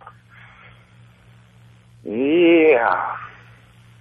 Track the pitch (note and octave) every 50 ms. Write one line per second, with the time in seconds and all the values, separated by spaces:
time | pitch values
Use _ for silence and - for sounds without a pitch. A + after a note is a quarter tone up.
0 | - - - _ _ _ _ - - - - - - - - _ _ _ _ -
1 | - _ _ _ _ _ - _ _ _ _ _ - - _ _ _ _ _ -
2 | - - G2+ A#2 C3+ C#3+ D#3+ F3 F3 E3 E3+ E3 D#3 D#3 C#3 A#2 A#2 G2+ F2+ F#2
3 | - - - - - - - - - - - - _ _ _ _ _ _ - _